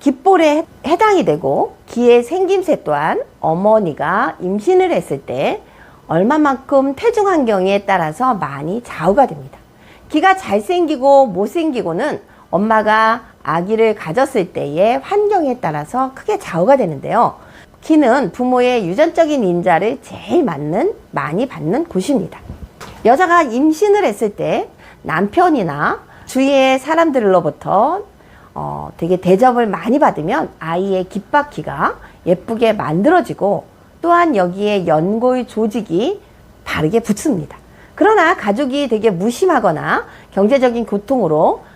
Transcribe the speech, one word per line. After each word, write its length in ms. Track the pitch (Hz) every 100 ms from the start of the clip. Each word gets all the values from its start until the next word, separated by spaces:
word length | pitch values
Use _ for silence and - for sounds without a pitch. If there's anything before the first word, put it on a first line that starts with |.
깃볼에 600 | 277 262 381 370 320 294 330 - 254
해당이 380 | 339 427 381
되고 520 | 196 151 139 143 415 - -
기의 380 | 233 240 240
생김새 600 | 240 349 370 392 359 -
또한 400 | - 147 156 330 554 -
어머니가 960 | - 165 202 220 180 135 143 190 269 -
임신을 500 | 180 202 214 370 370
했을 300 | 247 - 139
때 400 | - 123 185 415 - - - - -
얼마만큼 880 | 160 208 302 294 254 - 277 269 277
태중 320 | 453 453 403
환경에 560 | 339 240 202 185 202 202
따라서 480 | 190 156 156 262
많이 500 | 214 147 139 151 220
좌우가 440 | 240 - 165 226 262
됩니다. 300 | 151 135 - - _ - - -
기가 260 | 302 381 381
잘생기고 920 | - 202 214 359 320 294 269 277 269
못생기고는 920 | 175 214 349 320 247 175 165 262 - - - -
엄마가 760 | - 214 220 208 214 220 240 - -
아기를 520 | - 160 185 220 226 214
가졌을 560 | 160 190 277 226 180
때의 480 | - 143 151 214 262
환경에 600 | - 403 415 403 294 247
따라서 500 | 170 151 151 247 262
크게 240 | 262 - 415
좌우가 380 | - 165 190 277
되는데요. 600 | 185 139 147 196 202 - - - - -
기는 540 | - 311 262 262 208
부모의 520 | - 247 247 247 247 175
유전적인 540 | 196 339 339 330 294
인자를 580 | 196 175 175 165 214 196
제일 420 | - - 185 330
맞는, 520 | 262 147 147 180 359 440 -
많이 360 | - 139 170 262
받는 380 | 165 156 240 339
곳입니다. 540 | 185 190 262 165 - - - - - - - 208
여자가 380 | 277 359 349
임신을 600 | 294 233 311 311 415 415
했을 320 | 359 208 214 -
때 340 | 151 208 440 - - -
남편이나 960 | 156 156 202 - 359 294 170 143 175 440 - - -
주위의 540 | 254 269 277 262 262
사람들로부터, 1200 | 277 320 330 269 208 185 165 - 151 180 262 370 466 - - - - -
어, 360 | - 73 73 -
되게 200 | 170 180
대접을 500 | 180 190 254 240 226
많이 320 | 190 233 269
받으면 500 | 277 - 156 277 - -
아이의 460 | 160 170 196 185 180
깃바퀴가 920 | 196 - 190 190 - 156 139 226 - - - -
예쁘게 480 | 180 - 226 226
만들어지고 920 | 208 135 160 208 359 269 151 196 185 - _ _ -
또한 340 | 339 339 349 220
여기에 500 | 180 190 208 208 175
연골 600 | 156 175 220 247 254 247
조직이 760 | - 220 220 196 165 262 415 - - - -
바르게 360 | - - 156 220
붙습니다. 580 | - 202 320 196 143 - - - - -
그러나 400 | 370 427 320 370
가족이 540 | 208 202 285 277 277
되게 200 | 220 220
무심하거나 960 | 170 208 240 381 285 208 151 143 226 466 - -
경제적인 540 | - 208 277 254 233 220
고통으로 800 | 202 202 269 175 151 196 453 -